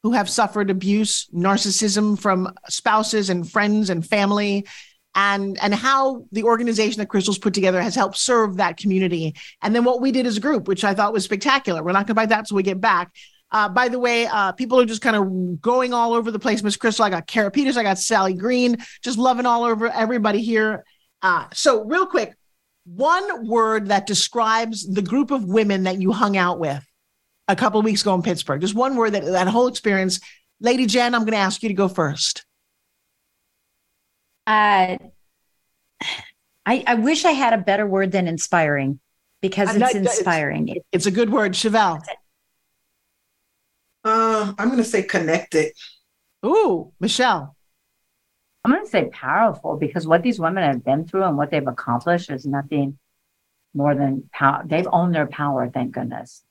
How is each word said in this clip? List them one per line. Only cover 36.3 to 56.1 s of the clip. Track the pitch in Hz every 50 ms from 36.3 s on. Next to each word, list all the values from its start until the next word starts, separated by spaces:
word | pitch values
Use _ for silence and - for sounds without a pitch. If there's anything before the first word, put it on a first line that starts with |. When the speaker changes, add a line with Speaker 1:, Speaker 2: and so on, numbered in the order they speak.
| _ _ _ _ _ _ _
Speaker 2:
I, | 202 247 262 -
I | - 247
wish | 220 214 277 320 302 -
I | 349
had | 302 262 269 233 226
a |
better | 214 185 208 196 202 214
word | 202 190 190 196 190
than | 190 196 180
inspiring, | 170 170 151 - - - 170 160 147 147 139 135 135 139 135 _ _ _ _ _ _ _ _
because | - 190 190 196 202 -
Speaker 1:
I'm | 196
Speaker 2:
it's | 208 240 254 233
Speaker 1:
not, |
it's, | 202 196 247 - 453
Speaker 2:
inspiring. | 359 185 170 160 151 139 151 156 - - - - - _
Speaker 1:
it's | - 180 170
a | 202
good | 180 214 233 208
word. | 233 269 214 196 180
Chevelle. | - - 220 202 226 208 185 165 151 - - - _ _ _ _ _ _ _ _ _ _ _ _ _ _ _ _ _ _ _ _ _ _ _ _ _ _ _ _ _ _ _ _ _ _ _ _ _ _
Speaker 3:
Uh, | 220 220 220 226 220 220 214 208 196 196
I'm | - 202 240
gonna | 269 240 226
say | - - 196
connected. | 190 - - 180 165 160 165 170 - _ - 156 156 156 - - - - - _ _ _ _ _ _ _ _ _ -
Speaker 1:
Ooh, | 226 339 440 427 277 185 - - - _ _
Michelle. | 180 214 - - 254 247 202 160 139 143 _ _ _ _ _ _ _ _ _ _ _ _ _ _ _ _ _ _ _ _ _ _ -
Speaker 4:
I'm | 220
gonna | 269 392 427
say | - - 190 160
powerful, | 151 - - - 127 151 196 226 214 147 - - - 151
because | 143 151 123 127 170 170
what | 156 165 175
these | 175 247 226 196
women | 165 160 185 190 175
have | 143 135 120 -
been | 127 135 151 165
through | 170 - 190 190
and | 180 147
what | 143 147 143
they've | 170 147 135
accomplished | 131 120 - - 123 117 123 - 170 175 175 175 -
is | 143 127 131
nothing | 139 139 139 139 139 151 143 139 139 139 _ _ _ _ _ _ _ _ _ _ _ _ _ _ _ _
more | 143 143 147 143
than | 139 139 135 135 131 - _
pow-, | - - 139 135 143 233 -
they've | 151 156 165 180 -
owned | - 170 175 180 170
their | 156 147
power, | - - - 147 143 135 127 123 127
thank | - 127 123 120
goodness. | - - 123 117